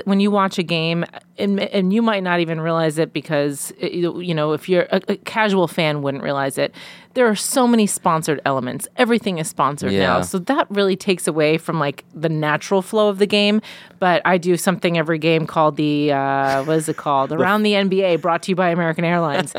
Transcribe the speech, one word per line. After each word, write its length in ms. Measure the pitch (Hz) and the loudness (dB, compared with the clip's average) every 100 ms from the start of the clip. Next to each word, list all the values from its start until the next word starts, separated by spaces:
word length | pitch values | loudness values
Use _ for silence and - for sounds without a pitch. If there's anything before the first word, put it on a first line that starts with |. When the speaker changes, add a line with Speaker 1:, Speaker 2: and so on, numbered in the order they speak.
Speaker 1:
when 160 | 196 196 | 0 2
you 100 | 202 | 2
watch 280 | 202 190 - | 2 0 -2
a 40 | |
game, 440 | 160 165 165 170 - - - - | -2 -2 -2 -2 -4 -10 -16 -6
and, 220 | 202 196 | -2 -2
and 320 | - 202 185 | -2 0 0
you 80 | 220 | 2
might 200 | 226 202 | 2 0
not 180 | 180 175 | 0 0
even 200 | 165 160 | 0 -2
realize 380 | 160 165 160 156 | -2 0 0 0
it 140 | 160 | -2
because, 580 | 160 - 147 147 139 - - | -4 -2 -2 -2 -4 -10 -8
it, 140 | 180 | -6
you, 280 | 175 170 - | -2 -4 -4
you 140 | 175 | -4
know, 180 | 156 151 | -2 0
if 160 | 151 - | -2 0
you're 180 | 180 175 | 0 2
a, 100 | 190 - | 0 0
a 80 | 196 | -4
casual 500 | - 226 214 190 165 | -4 0 2 2 2
fan 340 | - 156 147 | 2 0 0
wouldn't 200 | 139 139 | -4 -4
realize 360 | 147 139 139 143 | -4 -2 -2 -2
it. 160 | 143 - - - - | -4 -6 -20 -20 -6
There 140 | 254 240 | 2 2
are 80 | 202 | 2
so 300 | - 277 240 | 0 2 4
many 200 | 233 202 | 4 2
sponsored 560 | - 180 160 156 139 | 0 0 0 0 -2
elements. 420 | 139 135 127 - - - | 0 -2 -4 -8 -6 -2
Everything 420 | 233 240 208 165 | 2 2 0 -4
is 100 | 160 | -4
sponsored 420 | - 139 147 135 | -2 -2 0 -2
now. 240 | 98 92 90 | 2 2 2
Speaker 2:
Yeah. 20 | |
Speaker 1:
So 180 | 90 190 | 0 -4
that 260 | 180 294 - | -2 -2 0
really 260 | 202 196 185 | 0 0 0
takes 300 | 202 180 185 | -2 -2 -2
away 300 | 156 151 160 | 0 2 0
from, 220 | - 160 | -2 -2
like, 260 | 143 139 - | -2 -4 -12
the 140 | 156 160 | -6 -2
natural 540 | 156 151 151 - 196 | 0 0 -2 0 -2
flow 260 | 180 220 208 | 0 0 2
of 80 | 196 | 2
the 80 | 202 | 2
game. 360 | 208 208 214 - - - - | 2 2 0 -2 -14 -18 -2
But 220 | 180 165 175 | 2 2 2
I 100 | 180 | 2
do 220 | 175 170 | 2 0
something 400 | 196 175 180 170 | 0 0 0 0
every 200 | 156 160 | 0 0
game 280 | 160 160 160 | 2 0 0
called 300 | 165 151 147 | 2 2 2
the, 360 | 151 147 147 | 0 2 2
uh, 520 | 139 139 135 135 135 | 0 0 0 0 0
what 120 | 147 160 | 0 -2
is 140 | 156 | -2
it 80 | - | -4
called? 320 | 151 135 139 | -2 0 0
Speaker 2:
<laughs> 60 | 156 | 0
The 0 | |
Speaker 1:
Around 260 | 180 208 | 2 2
the 120 | 208 | 2
N 140 | 202 196 | 2 2
B 140 | 190 | 2
A, 140 | 190 165 | 2 0
brought 260 | 175 165 | 0 -2
to 80 | - | -2
you 40 | 180 | 0
by 120 | 175 | 2
American 360 | 170 165 160 | 2 0 0
Airlines. 500 | 170 175 160 160 - | 0 0 0 -2 -2